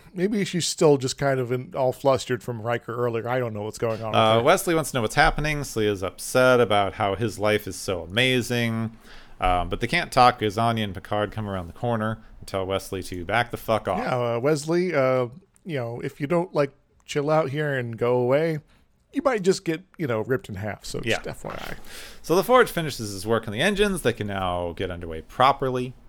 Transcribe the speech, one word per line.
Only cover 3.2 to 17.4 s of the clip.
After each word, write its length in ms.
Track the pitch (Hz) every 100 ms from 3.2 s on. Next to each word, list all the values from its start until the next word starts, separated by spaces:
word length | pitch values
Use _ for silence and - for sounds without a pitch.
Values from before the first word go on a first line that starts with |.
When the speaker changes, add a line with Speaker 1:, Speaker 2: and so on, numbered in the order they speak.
| 113
Speaker 1:
I 120 | 127
don't 140 | 120
know 100 | 107
what's 140 | 104 -
going 240 | 117 110
on 100 | 110
with 40 | 110
Speaker 2:
Uh, 200 | 110 113
Speaker 1:
her. 60 |
Speaker 2:
Wesley 320 | 127 190 185 160
wants 160 | 151
to 60 | 135
know 40 |
what's 140 | 107 -
happening. 500 | 156 151 151 147 135
Celia's 380 | 113 107 101
upset 580 | 92 - - 127 127 123
about 320 | 110 104 98
how 220 | - 101 95
his 220 | 113 90
life 300 | 104 104 -
is 80 | -
so 280 | - 90
amazing. 920 | 82 104 127 127 110 120 117 113 110 - - - - -
Um, 260 | 92 90 87
but 120 | 101
they 60 | 117
can't 240 | 170 -
talk 280 | - 123 123
'cause 180 | 107 98
Anya 280 | 117 113 104
and 80 |
Picard 380 | 95 - 104 104
come 180 | 110 104
around 160 | 95 82
the 80 |
corner 460 | - 120 113 107 110 - -
and 80 | -
tell 160 | 98
Wesley 380 | 92 95 - 95
to 240 | 90 90 85
back 240 | 113 117
the 80 | -
fuck 300 | - 107 110
off. 100 | 92
Speaker 1:
Yeah, 380 | 254 127 120 117
uh, 40 |
Wesley, 540 | 131 156 151 175 180
uh, 360 | 151 131 131 123 123 _ _ 196
you 120 | 143
know, 220 | 117 123
if 200 | - -
you 60 | 143
don't, 260 | 170 175
like, 160 | 156 143 - _ _ -
chill 260 | 147 143
out 180 | 156